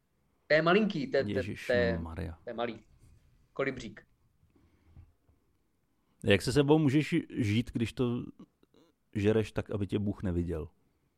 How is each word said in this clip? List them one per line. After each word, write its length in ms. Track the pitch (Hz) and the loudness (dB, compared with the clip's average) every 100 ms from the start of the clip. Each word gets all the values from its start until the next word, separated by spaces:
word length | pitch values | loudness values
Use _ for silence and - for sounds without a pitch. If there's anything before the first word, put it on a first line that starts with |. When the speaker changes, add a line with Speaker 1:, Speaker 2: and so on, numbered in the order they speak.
| _ _ _ _ - | _ _ _ _ 0
Speaker 1:
To 60 | |
je 80 | 156 | 2
malinký, 500 | 165 196 202 160 131 | 4 4 2 -2 -2
to 60 | 104 | 0
je, 60 | |
to 60 | 104 | 0
je, 60 | 95 | -2
Speaker 2:
Ježiš 320 | 95 - - | -4 -6 0
Speaker 1:
to 60 | |
je, 260 | 123 117 98 | 2 2 0
Speaker 2:
Maria. 380 | 82 82 85 82 | -6 -8 -8 -10
Speaker 1:
to 60 | 123 | -10
je 40 | |
malý. 320 | 117 120 110 - _ - - _ _ _ | -6 -6 -6 -16 _ -20 -20 _ _ _
Kolibřík. 520 | - 135 131 110 - - _ _ _ _ _ _ _ _ - - _ _ _ _ _ _ _ _ _ _ _ | -6 -4 -6 -12 -16 -20 _ _ _ _ _ _ _ _ -20 -20 _ _ _ _ _ _ _ _ _ _ _
Speaker 2:
Jak 180 | - 98 | 4 4
se 120 | 127 | 4
sebou 240 | 135 143 160 | 2 6 6
můžeš 360 | 143 151 143 170 - - | 6 2 2 -2 -2 -2
žít, 340 | 104 110 120 | 0 0 0
když 200 | 117 110 | -4 -4
to 300 | - 123 120 - - - _ _ _ 165 _ _ 104 | -2 -2 -2 -8 -16 -20 _ _ _ _ _ _ 0
žereš 360 | 101 110 104 | 2 2 0
tak, 200 | - - | -6 -6
aby 160 | 104 98 | -4 -2
tě 120 | 104 | -2
Bůh 240 | 101 95 | -2 -2
neviděl? 440 | 98 87 87 80 76 - _ _ _ | -2 -2 -2 -4 -8 -14 _ _ _